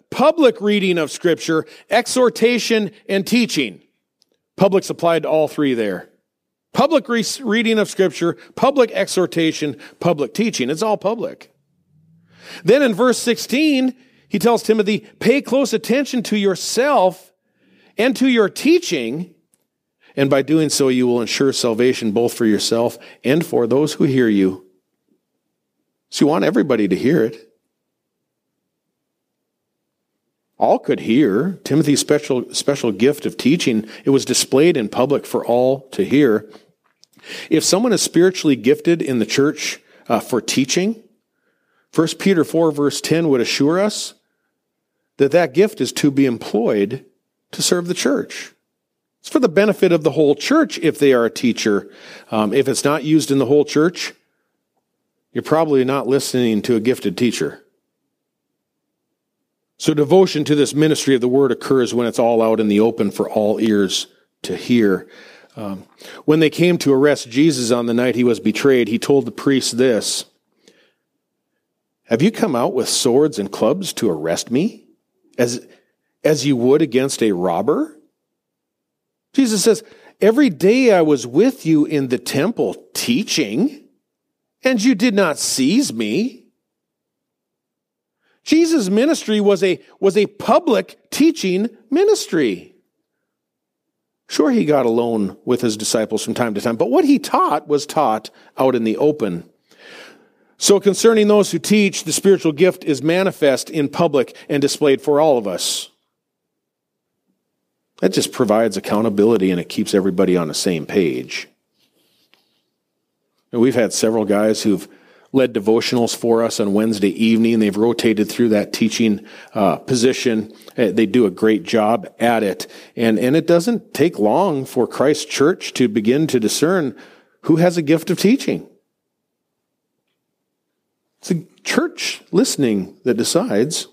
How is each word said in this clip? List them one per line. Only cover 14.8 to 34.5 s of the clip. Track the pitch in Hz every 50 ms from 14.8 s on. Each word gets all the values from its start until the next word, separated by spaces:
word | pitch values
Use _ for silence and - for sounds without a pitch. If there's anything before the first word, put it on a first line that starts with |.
| 202 196 214 175 - - _ _
"Pay | - 214 262 285
close | 277 - 240 269 277 - 220
attention | - - - 226 277 277 - - 247 180
to | - 208 214
yourself | 196 196 180 - - - - 220 254 294 277 220 185 185 170 - - _ _ _ _ _ _ _ _ _ _ _ _ _ _ -
and | 220 269 226
to | - 254
your | 269 247 226 208 180
teaching, | - - - 277 339 359 - - 180 139 117 113 131 160 180 - _ _ _ _ _ _ _ _ _ _ _ _ _ _ _ _ _
and | 139 139 139
by | 143 135
doing | 135 135 156 160 156 143
so, | - - 139 131
you | 127 127 127
will | 123 120 120
ensure | 113 104 - - 143 135
salvation | 120 - - 120 113 104 123 127 123 - 120 110
both | 98 117 120 117 -
for | - 117
yourself | 110 104 98 - - 113 113 120 117 - - - - - _ -
and | 120 143 170 165
for | - - 123 120
those | 110 123 139 156 151 -
who | - 170
hear | 147 131 131 123 113
you." | 104 98 98 92 - - - _ _ _ _ _ _ _ _ _ _ _ _ _ _ _ _ _ _ _ _ _ _ _ _ _ _ _ _ _
So | - - -
you | 143
want | 160 190 196
everybody | - 208 247 190 143 123 110 104 92
to | 92
hear | 180 - 127 165 151 110
it. | 117 113 - - _ _ _ _ _ _ _ _ _ _ _ _ _ _ _ _ _ _ _ _ _ _ _ _ _ _ _ _ _ _ _ _ _ _ _ _ _ _ _ _ _ _ _ _ _ _ _ _ _ _ _ _ _ _ _ _ _ _ _ _ _ _ _
All | 104 123 196 -
could | - - 127 101
hear. | 71 90 113 139 151 107 92 113 156 196 180 - -
Timothy's | - 139 156 151 147 139 -
special, | - - 147 143 - - 135 123 117 - -
special | - - - 143 139 - 117
gift | 101 95 113 139 147 - -
of | 101 -
teaching, | - - 123 160 170 - 139 113 107 - - - - -
it | 143
was | 135 131 -
displayed | - 123 - - -